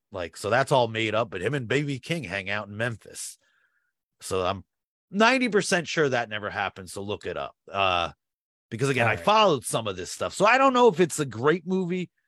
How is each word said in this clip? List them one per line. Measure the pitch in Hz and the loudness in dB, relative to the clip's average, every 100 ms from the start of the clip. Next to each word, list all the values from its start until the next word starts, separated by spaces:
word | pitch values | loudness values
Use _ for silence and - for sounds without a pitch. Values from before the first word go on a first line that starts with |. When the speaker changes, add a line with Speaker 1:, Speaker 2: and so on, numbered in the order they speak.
| _ | _
Speaker 1:
like, | 92 85 - | -10 -10 -6
so | 101 | 0
that's | 117 135 | 2 4
all | 139 117 | 2 2
made | 110 110 107 | 0 0 0
up, | 113 | -2
but | 95 | -4
him | 98 | -4
and | 143 113 | -4 0
B | 135 | -2
B | 147 131 | -2 -6
King | - 170 | -6 -6
hang | 104 98 95 | -6 -6 -4
out | 104 101 | -6 -6
in | 104 | -4
Memphis. | 120 117 - - - - _ _ _ _ _ _ _ _ | -4 -4 -12 -14 -14 -16 _ _ _ _ _ _ _ _
So | - 95 | -4 -2
I'm | 90 98 - _ _ _ _ | -2 -4 -10 _ _ _ _
ninety | 190 226 262 247 | 2 2 4 2
percent | 196 - 180 147 | 0 2 0 0
sure | - 143 | 0 2
that | 123 117 | 0 -2
never | 107 101 | -6 -6
happened, | 98 95 - 90 | -4 -4 -6 -12
so | 101 | -10
look | 101 95 95 | -6 -6 -6
it | 78 | -6
up. | 67 - - | -8 -12 -8
Uh, | 95 98 90 82 - _ _ _ _ _ | 0 2 2 0 -6 _ _ _ _ _
because, | 113 135 | -2 0
again, | 127 | 2
Speaker 2:
All | 113 | 2
Speaker 1:
I | 110 | 2
Speaker 2:
right. | |
Speaker 1:
followed | - 214 208 139 - | 4 4 6 2 0
some | 139 107 | -4 -4
of | 92 | -6
this | 87 | -8
stuff, | - 92 | -6 -6
so | - 202 | 2 4
I | 254 | 6
don't | 269 | 4
know | 247 240 | 6 4
if | 156 | 4
it's | 170 - | 2 0
a | 143 | -6
great | 110 135 180 165 | 0 0 0 0
movie. | 185 175 185 175 _ | -2 -2 -4 -6 _